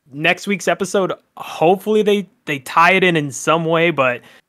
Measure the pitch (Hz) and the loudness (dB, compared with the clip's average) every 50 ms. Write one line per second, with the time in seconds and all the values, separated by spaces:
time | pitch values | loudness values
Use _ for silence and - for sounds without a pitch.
0 | _ _ 123 143 156 165 180 180 - 196 202 180 - 185 170 170 202 180 - 208 | _ _ -10 -4 0 0 0 -2 -2 -6 -6 -4 -2 -4 -4 -2 -4 -4 -2 -2
1 | 190 175 - - _ _ - - - - - - 160 165 190 196 - 208 220 214 | -2 -2 -4 -8 _ _ -20 -18 -16 -12 -6 0 2 2 2 2 0 0 0 0
2 | 214 202 208 208 190 - _ _ _ - 151 139 131 - - 165 165 175 190 190 | 2 2 0 0 -2 -6 _ _ _ -8 -8 -8 -8 -2 2 4 4 6 6 4
3 | 185 185 170 160 147 143 127 - - - 156 170 170 160 165 165 165 170 165 127 | 4 2 2 2 -2 -4 -6 -6 -2 0 0 0 0 0 0 2 2 2 2 0
4 | 135 127 120 120 - - - - _ | 0 0 -2 -4 -8 -18 -20 -20 _